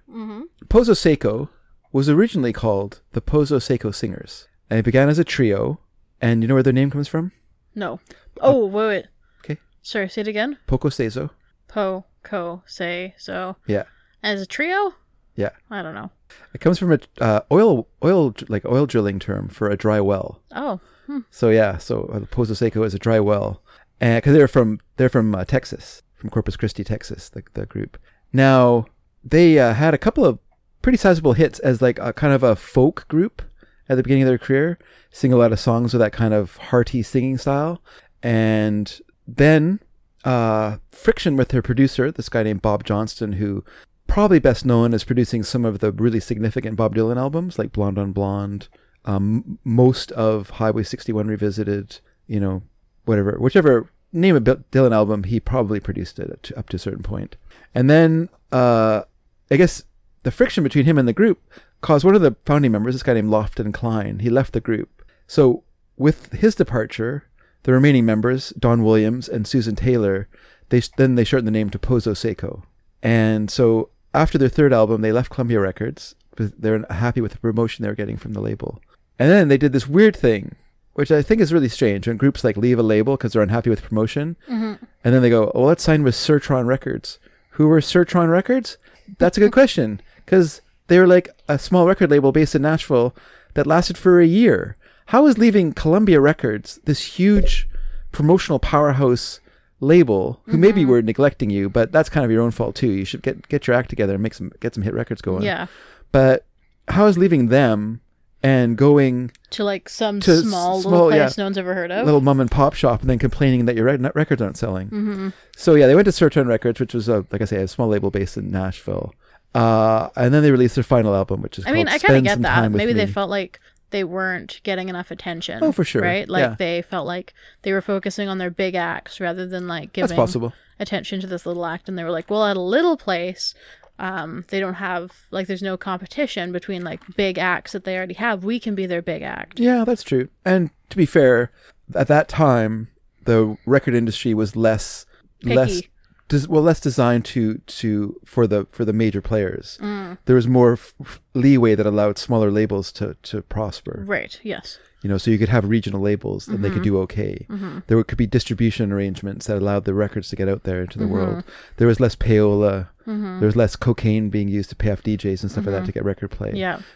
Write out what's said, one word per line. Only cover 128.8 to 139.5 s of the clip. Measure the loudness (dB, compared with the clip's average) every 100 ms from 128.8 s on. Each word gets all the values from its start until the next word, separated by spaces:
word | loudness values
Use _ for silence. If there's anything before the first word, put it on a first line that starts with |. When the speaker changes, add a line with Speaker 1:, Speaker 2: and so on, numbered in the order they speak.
| -6 -8 -12 -8
Speaker 1:
rather | -8 -6 -10
than, | -10 -10
like, | -10 -10
Speaker 2:
That's | -4 -2
Speaker 1:
giving | 0
Speaker 2:
possible. | -2 -2 -8 -10 _ -14
Speaker 1:
attention | -8 -8 -8 -10
to | -10
this | -10 -10
little | -8 -8
act. | -10 -12
And | -10
they |
were | -8
like, | -8 -6
"Well, | -2 -2
at | -2
a |
little | -2 0 0 -2
place, | -4 -6 -6 -10 -12 -12 -20 -20 _ -12
um, | -10 -10 -10 -14 -8
they | -6
don't | -6 -8
have, | -8 -8 -10 -18 _
like, | -10 -8
there's | -8
no | -8 -8
competition | -8 -10 -8 -6 -6 -6 -8
between, | -8 -8 -10
like, | -10 -14 -10 -4
big | -4 -2
acts | -2 -4 -6
that | -12
they | -8 -8
already | -10
have. | -6 -6 -4
We | -4 -6
can | -6 -6
be | -6
their | -6
big | -6 -10
act." | -10 -12 -12